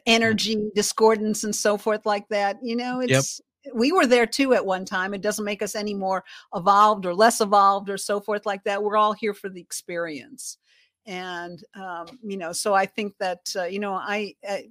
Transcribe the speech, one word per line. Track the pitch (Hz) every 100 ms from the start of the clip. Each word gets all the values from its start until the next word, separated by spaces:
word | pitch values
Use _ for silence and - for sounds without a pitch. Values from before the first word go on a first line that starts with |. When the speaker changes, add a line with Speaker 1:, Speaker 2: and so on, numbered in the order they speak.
| -
Speaker 1:
energy | 226 226 208 190 220 214
discordance | 196 208 - 220 220 214 208
and | 214 208
so | 214 208
forth | - 214
like | 214 202 208
that. | 208 202 -
You | 247 233
know, | 247 254 254
Speaker 2:
Yep. | 254 135
Speaker 1:
it's, | - _ _ -
we | 226 254
were | 370 277
there | 240 226
too | - 269
at | 226 190
one | 185
time. | 185 190 190
It | 202
doesn't | 202 208
make | 208 202
us | 208
any | 214 208
more | 202 190 185 - - -
evolved | 202 180 202 214 208 185
or |
less | 175 226 -
evolved | 208 202 196 196 202
or | 196
so | - 202
forth | 202 208
like | 208 196
that. | 214 202
We're | 208 214
all | 214
here | 202 214
for | 202 196
the | 185
experience. | 175 - - 170 170 143 113 - - - _ _ _ _ 220
And, | 180 185 175 175 175 -
um, | 202 190 170 170 -
you | 214 196
know, | 165
so | 175 220
I | 196 196
think | - 202 -
that, | 190 180 - 196
uh, |
you | 175 202
know, | 208
I, | 185 180 208 202 - 202
uh, | 196 220